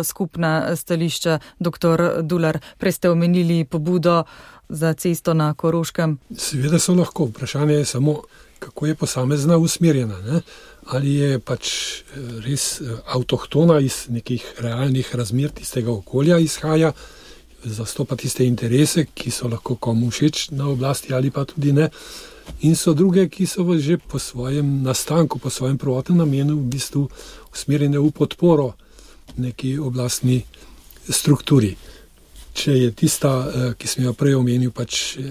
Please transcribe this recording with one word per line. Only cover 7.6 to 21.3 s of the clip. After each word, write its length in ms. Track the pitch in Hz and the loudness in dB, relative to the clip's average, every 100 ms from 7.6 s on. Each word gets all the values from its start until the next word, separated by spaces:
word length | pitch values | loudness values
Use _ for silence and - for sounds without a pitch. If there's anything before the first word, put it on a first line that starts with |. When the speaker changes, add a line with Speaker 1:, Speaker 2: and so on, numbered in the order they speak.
| 147 | 2
Speaker 2:
je 120 | 147 139 | 2 0
samo, 360 | 123 143 147 - - - _ | 0 0 0 -6 -20 -20 _
kako 280 | - - 151 | -18 -6 -4
je 80 | 156 | -2
posamezna 600 | - - 127 147 139 170 | -2 -2 0 0 4 4
usmerjena, 640 | 165 - 170 139 117 95 | 4 2 2 2 0 -6
ne? 200 | 101 165 - - - - - | -4 -4 -4 -12 -20 -20 -8
Ali 280 | 131 139 | -4 0
je 260 | 143 143 131 | 0 0 -2
pač, 280 | - 127 - - - - - 139 | -4 -6 -6 -6 -8 -10 -14 -14
eh, 240 | 123 117 110 | -12 -10 -6
res, 340 | 139 - - | -4 -4 -6
eh, 140 | 139 113 - | -8 -10 -4
avtohtona 760 | 127 123 127 - 143 170 156 | -4 -2 -4 0 4 6 6
iz 280 | 135 - - | 2 -2 -6
nekih 380 | 117 - 123 - - | -8 -4 -6 -6 -8
realnih 560 | 120 117 139 131 123 120 | -6 -2 -2 -2 -2 -4
razmer 360 | 113 123 147 | -2 -2 -2
tistega 400 | - - - 113 | -6 -8 -4 -4
okolja 480 | 110 - 127 151 175 | -4 -4 0 4 4
izhaja, 540 | 160 - 151 156 160 160 - - - - - - | 4 0 0 2 2 0 -10 -20 -20 -20 -20 -16
zastopa 520 | 120 107 113 - 139 131 | -12 -8 -8 -6 -6 -6
tiste 320 | 135 - 127 | -6 0 2
interese, 580 | 120 117 123 147 - 147 | 2 2 2 4 2 -2
ki 180 | - - | -6 -8
so 160 | - 123 | -6 -6
lahko 280 | 113 - 123 | -6 -6 -4
komu 340 | - 113 120 | 0 0 0
všeč 400 | - 151 160 - | 0 0 0 -6
na 180 | 139 143 | -4 -4
oblasti 440 | 135 131 139 - | -2 -2 -4 -2
ali 180 | 131 135 | -2 0